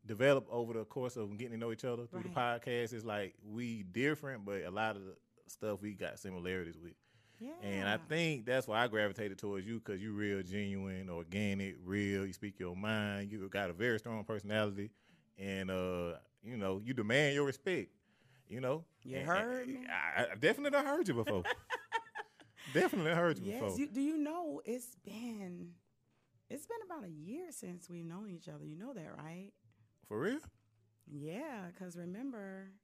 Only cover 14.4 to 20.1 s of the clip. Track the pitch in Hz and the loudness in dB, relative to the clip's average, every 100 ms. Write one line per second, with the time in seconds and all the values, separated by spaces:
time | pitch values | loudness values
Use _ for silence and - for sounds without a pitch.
14.4 | 98 107 104 98 101 _ _ - _ - | 2 4 4 0 -6 _ _ -20 _ -8
15.4 | 98 95 95 92 92 90 85 82 - _ | -4 -2 0 2 2 0 -2 -4 -12 _
16.4 | 104 120 95 95 113 131 107 131 147 143 | -10 -2 0 0 -2 0 4 6 6 4
17.4 | 139 131 - 175 87 _ _ _ _ - | 2 0 -2 -2 -2 _ _ _ _ -20
18.4 | _ 120 127 151 165 _ 127 131 139 185 | _ -4 0 0 -4 _ -8 -4 2 2
19.4 | 233 254 254 262 254 92 80 | 2 -2 -4 -6 -2 0 2